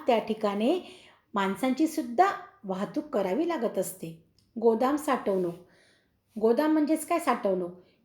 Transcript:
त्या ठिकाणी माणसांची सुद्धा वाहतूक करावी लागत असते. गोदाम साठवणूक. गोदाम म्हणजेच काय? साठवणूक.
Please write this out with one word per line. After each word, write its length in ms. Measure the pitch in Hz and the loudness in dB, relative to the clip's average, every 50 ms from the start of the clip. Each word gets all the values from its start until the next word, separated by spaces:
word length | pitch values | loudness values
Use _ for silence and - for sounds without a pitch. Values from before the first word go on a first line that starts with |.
| - - | 0 2
त्या 120 | 240 220 | 2 2
ठिकाणी 640 | 214 - 220 - - 202 196 202 220 254 349 359 - - - - - - - _ _ _ - | 2 -2 -4 -2 -2 -2 0 0 2 2 0 0 -2 -8 -16 -20 -20 -20 -20 _ _ _ -4
माणसांची 540 | 202 196 190 196 - 269 262 247 - 320 311 | -2 0 0 0 0 -2 0 0 2 0 0
सुद्धा 440 | - 320 262 240 233 262 370 403 - - - - - _ - | 0 -2 -6 0 2 4 4 4 2 -2 -10 -16 -20 _ -8
वाहतूक 420 | 190 185 185 202 - - 294 311 | -8 -6 -4 -6 -6 -4 -6 -6
करावी 420 | - - 208 190 185 185 262 339 339 | -4 -2 -2 0 0 0 0 0 0
लागत 300 | 339 269 226 196 - 196 | -2 -2 -2 -2 -2 -2
असते. 460 | 180 - - - - 165 165 - - _ _ _ _ _ - 233 | -4 -4 -6 -10 -12 -12 -14 -14 -20 _ _ _ _ _ -6 0
गोदाम 340 | 214 233 226 220 254 262 294 | 2 2 4 4 2 2 0
साठवणूक. 580 | 294 - 302 262 233 - 214 196 190 180 170 170 - - - _ _ _ _ _ _ _ _ _ _ _ _ - 214 | 0 0 0 -2 0 0 0 0 0 0 -2 -4 -8 -12 -20 _ _ _ _ _ _ _ _ _ _ _ _ -6 0
गोदाम 300 | 208 220 240 294 302 311 | 2 2 4 4 4 4
म्हणजेच 340 | 311 311 302 254 320 302 - | 4 4 4 2 2 0 0
काय? 140 | - 339 330 | 0 -2 0
साठवणूक. 520 | 330 277 240 233 - 196 190 185 180 175 - - - _ _ _ | 2 0 0 2 2 0 0 0 -2 -4 -8 -12 -20 _ _ _